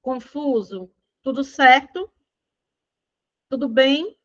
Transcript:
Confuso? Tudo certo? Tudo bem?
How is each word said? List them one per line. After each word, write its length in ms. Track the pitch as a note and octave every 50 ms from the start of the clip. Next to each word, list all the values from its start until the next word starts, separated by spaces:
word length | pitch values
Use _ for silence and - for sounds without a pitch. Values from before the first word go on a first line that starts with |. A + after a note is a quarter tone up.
Confuso? 880 | _ B3+ C4 B3 A3+ - _ C#4+ D4 C#4+ C4 A3+ G3+ - G3+ F#3 F#3 F3+ _ _ _ _ _ _ _
Tudo 220 | C4+ C4+ C4 C#4
certo? 680 | C4+ - - C#4 B3+ B3+ C#4 C#4 - _ F4+ F#4 - _ _ _ _ _ _ _ _ _ _ _ _ _ _ _ _ _ _ _ _ _ _ _ _ _ _ _ _
Tudo 180 | C4+ B3+ B3+ C4+
bem? 480 | A3+ B3+ C4 C4+ C#4 D4 E4 G#4+ - _ _